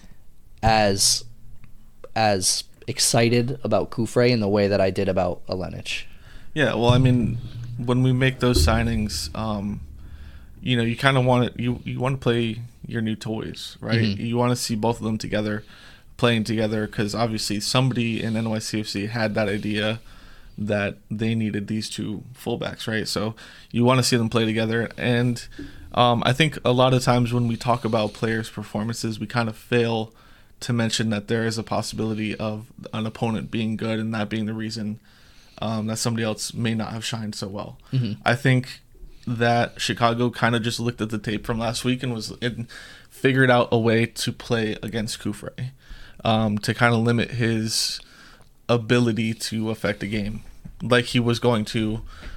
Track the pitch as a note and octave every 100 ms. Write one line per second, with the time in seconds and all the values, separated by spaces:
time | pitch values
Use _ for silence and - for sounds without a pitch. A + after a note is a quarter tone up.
0 | - - - - - - A2+ A2 G#2 G2
1 | - - - - - - - - - -
2 | - A2+ A2 G2 G2 - - - - -
3 | - A#2+ A#2 A#2+ A#2+ A#2+ G#2+ G#2 - -
4 | A2 B2 B2 A#2+ G2+ G#2 G2+ G2 F#2+ F#2+
5 | F#2+ F#2 F2+ E2+ - F#2 E2 E2+ - -
6 | - - - - - D#3 B2 G#2+ A#2 B2
7 | B2+ B2 A2+ A#2 - - - - B2 B2
8 | C3 B2+ C3 C3 B2 A#2+ A#2 A2+ A#2 A2+
9 | G#2 - - - A2 G#2 G#2 G#2+ - -
10 | - - - - - - - A#2+ A#2 A#2
11 | C#3 C3+ B2 B2 A#2+ - A#2+ A#2+ - B2
12 | B2+ C3 B2+ A#2+ A2+ A2 A#2+ - - A#2
13 | A2 G#2+ A2 A2 - - - - A2 A2+
14 | A2 G2 A#2 A#2+ B2 A#2+ - A2+ A2+ A#2
15 | A2 A2 - G#2 G#2+ G#2+ - - - -
16 | - - A#2+ A2+ G#2+ A2 G#2+ A2 G#2 -
17 | G#2 G#2+ A#2 A2 - G#2 - B2+ C3 A#2+
18 | A#2 A2 A2 A2 A2+ A2 - G#2+ G#2+ G2+
19 | G#2 A#2 A2 G#2 G#2 G#2 G#2 G#2 G#2+ A2+
20 | - - - - - - G#2 G#2 G2+ -
21 | - G#2+ A2+ A2+ A2 G#2 G2+ A2 G#2+ -
22 | G#2 G2 - - - A#2+ - - - A2
23 | - F2+ G#2+ - - - - A2 A#2+ C3
24 | B2 B2 A2+ A#2 A2 A2 A2 A#2 G#2+ -
25 | A2 A#2+ B2 A#2 - - - - - -
26 | A#2+ A#2 - B2 D#3 - - B2 B2+ B2+
27 | B2+ B2 A#2 A#2+ A#2+ A2+ B2 A#2+ A2+ A2+
28 | G#2 - A2+ A2+ A2 - G#2 G#2+ A2 A#2+
29 | A#2 G#2+ G#2+ B2 A2+ - - A#2+ A2+ A2+
30 | A2 - - - - - - A#2 A2+ -
31 | A2+ G#2 G#2 A2+ A2+ A2 G#2 G2+ G#2+ G#2+
32 | A2 G#2+ G#2+ - A2 G#2+ A2+ - - A2
33 | A2 - A#2 A2 - A2+ A2 A2 A2+ A2
34 | A2 A2+ G2+ A2 G#2 A2 A2 A2+ G#2 A2
35 | - - - - - - G#2+ A2 A2 A2
36 | A#2+ A2+ A2 G#2+ - - A#2 A2+ G#2 A2
37 | - A2+ G#2+ - G2+ G2+ - - - C3
38 | A2+ A2 - A#2+ C3+ B2+ - - - -
39 | - - - A#2 A#2 A#2 - - - G2+
40 | A#2+ A#2 A#2+ - A#2 A#2+ A2+ A2+ A#2+ -
41 | A2 G#2+ - G#2 - A2+ A2+ A#2 B2 B2+
42 | C3 A2+ G#2+ - B2 A#2+ A#2 - - -
43 | - - C3+ C3 C3 B2 A#2 A#2 A2+ A2+
44 | A#2 - - - - A#2 G#2+ - A2+ A2+
45 | G#2+ - - G#2 - - B2+ - - -
46 | - - - A2 A2 G#2 - G#2+ A#2+ A#2
47 | A#2 A#2 - A#2+ A2+ A2+ A2 - - -
48 | - - - - - _ - A#2+ A2 B2
49 | A#2+ A2 A2+ A2 - A2 A2 A2 - G#2
50 | G2+ G#2+ G2+ A2 - - - - A2+ B2
51 | A#2+ B2 A#2 A#2 B2 A2+ G#2+ A#2 G#2+ A2
52 | - - -